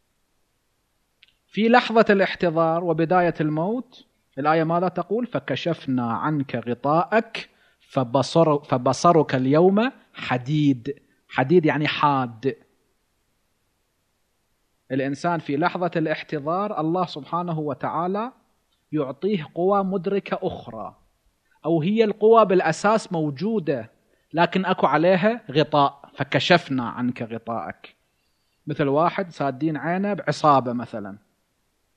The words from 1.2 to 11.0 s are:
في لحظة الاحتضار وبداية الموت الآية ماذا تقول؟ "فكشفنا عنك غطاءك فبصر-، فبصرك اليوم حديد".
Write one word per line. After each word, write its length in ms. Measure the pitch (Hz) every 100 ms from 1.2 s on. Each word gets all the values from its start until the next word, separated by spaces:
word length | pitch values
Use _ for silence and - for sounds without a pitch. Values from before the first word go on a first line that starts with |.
| _ _ _
في 220 | - 226
لحظة 360 | 240 - 226 214
الاحتضار 720 | 202 185 - 175 160 165 165
وبداية 500 | 180 160 160 180 175 -
الموت 680 | 156 151 180 247 - - _ _ _ -
الآية 260 | 147 165
ماذا 240 | 160 170 180
تقول؟ 380 | 175 170 220 240
"فكشفنا 840 | 143 - 139 170 160 - 127 117
عنك 440 | 113 147 151 135 120
غطاءك 920 | 117 120 139 160 180 226 220 - - _ _ _
فبصر-، 840 | _ - 120 135 120 165 160 147
فبصرك 720 | - 131 131 127 - 156 147
اليوم 580 | 135 131 151 180 202 247 - _
حديد". 800 | - - 127 123 151 143 127 123 -